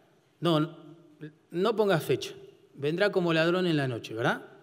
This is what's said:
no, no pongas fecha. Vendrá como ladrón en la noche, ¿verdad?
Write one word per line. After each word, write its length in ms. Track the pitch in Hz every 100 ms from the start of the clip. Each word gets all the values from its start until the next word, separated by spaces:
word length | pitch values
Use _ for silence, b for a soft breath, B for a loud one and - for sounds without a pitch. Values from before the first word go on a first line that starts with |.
| _ _ _ -
no, 380 | 165 156 151 - - - - - 156 - _
no 240 | 170 214 220
pongas 280 | 208 165
fecha. 300 | - 123 - - - - _ -
Vendrá 360 | 143 175 202
como 220 | 185 170
ladrón 320 | 160 160 185 180
en 100 | 151
la 100 | 135
noche, 260 | 113 -
¿verdad? 320 | 110 135 247 - -